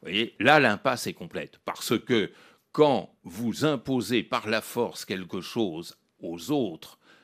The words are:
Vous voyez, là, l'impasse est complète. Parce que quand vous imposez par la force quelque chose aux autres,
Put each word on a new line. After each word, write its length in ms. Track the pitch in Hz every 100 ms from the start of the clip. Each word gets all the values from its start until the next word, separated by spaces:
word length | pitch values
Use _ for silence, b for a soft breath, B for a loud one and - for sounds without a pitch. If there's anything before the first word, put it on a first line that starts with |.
Vous 80 | 82
voyez, 260 | 98 113 -
là, 200 | 107 151
l'impasse 480 | 131 101 135 123 -
est 60 |
complète. 460 | 90 85 - 73 - -
Parce 320 | - - 117
que 320 | - 120 92 B B B _
quand 440 | - 151 123 85 _
vous 420 | - - 233 185 139
imposez 580 | 139 123 131 104 120
par 240 | 107 123 107
la 140 | 110
force 440 | - - 110 - -
quelque 360 | 95 90 95
chose 540 | 82 - 107 80 85 - _ _
aux 320 | 90 85 85
autres, 480 | 147 110 80 - - b b